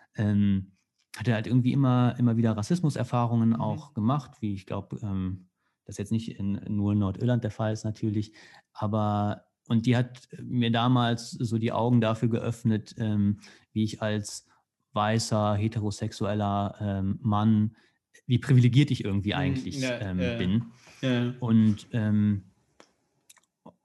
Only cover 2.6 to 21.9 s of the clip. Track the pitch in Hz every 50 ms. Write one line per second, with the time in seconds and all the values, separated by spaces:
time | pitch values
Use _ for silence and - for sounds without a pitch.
2.6 | 104 - 175 180 - 147 123 117 120 - 123 120 120 113 120 117 113 113 113 113
3.6 | 110 107 104 - - - - 107 104 117 143 147 - - - _ 107 104 98 95
4.6 | - - - 101 95 - - - 117 101 95 95 92 92 95 92 - _ _ _
5.6 | _ _ _ _ _ - 101 - 101 101 110 110 - - - - 98 98 101 -
6.6 | - - 107 104 101 101 101 104 101 95 92 - 120 120 123 113 104 98 - -
7.6 | 110 110 110 113 - 110 110 - - 110 101 107 107 - - - - - - -
8.6 | _ _ _ - 107 104 113 110 104 104 104 104 104 104 - - - _ _ _
9.6 | _ - 120 113 113 127 120 120 127 - - - - _ - - 120 117 123 123
10.6 | 117 113 113 117 120 127 127 120 120 117 117 117 - - - - 127 104 113 110
11.6 | 110 117 - 110 113 120 123 120 110 110 110 127 127 113 117 - - 117 110 -
12.6 | - 117 107 107 - - - - 113 107 107 104 101 101 101 104 - - - -
13.6 | _ _ - 107 110 107 - - 110 107 107 104 101 - - - - _ _ _
14.6 | _ _ _ _ _ _ - 104 104 107 113 113 - - 113 107 104 104 104 101
15.6 | 110 110 - 110 107 104 98 - 110 104 - - 110 98 104 107 104 101 101 101
16.6 | 101 - - - 107 104 98 98 95 98 - - - 107 101 104 107 110 110 107
17.6 | 107 107 - _ _ _ _ _ _ _ _ _ _ - 123 117 - - 135 123
18.6 | 120 120 110 135 147 143 123 - 110 104 95 98 92 104 87 90 90 92 92 -
19.6 | - - - 135 131 127 120 - - - 92 - 123 120 117 - 90 90 101 120
20.6 | - - - - - - - - 139 131 123 120 123 123 123 - 123 113 113 113
21.6 | 110 110 101 101 - -